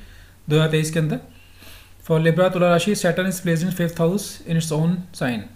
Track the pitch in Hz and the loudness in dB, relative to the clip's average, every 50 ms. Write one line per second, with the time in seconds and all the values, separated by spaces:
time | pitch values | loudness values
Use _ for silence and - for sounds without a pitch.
0 | - - - - - - - - - - 151 156 156 156 160 156 156 156 - 165 | -18 -20 -20 -20 -20 -20 -20 -14 -4 0 2 2 2 2 2 0 -2 -2 -2 -2
1 | 156 151 233 254 - - - - - - - - - - - - - - - - | -2 -2 -2 -6 -8 -14 -20 -20 -20 -20 -20 -20 -20 -20 -20 -20 -20 -20 -20 -16
2 | - - 160 160 160 165 156 175 185 185 180 175 180 175 170 165 - 208 202 - | -2 0 0 2 4 4 4 4 2 2 2 2 2 4 4 4 2 0 0 0
3 | - 175 165 185 185 190 185 - - 170 165 156 175 185 170 - 170 165 170 - | 0 0 0 0 -2 -2 -4 -2 -2 0 0 0 0 -2 -2 -2 -2 -2 0 0
4 | 165 165 190 208 - - - - - - 165 165 156 - 151 156 160 170 185 180 | 0 2 2 0 -4 -8 -14 -14 -6 -2 -2 -2 0 0 0 0 2 0 0 -2
5 | - - - - 156 127 117 107 101 - - | -6 -12 -8 -6 -4 -4 -4 -6 -8 -12 -18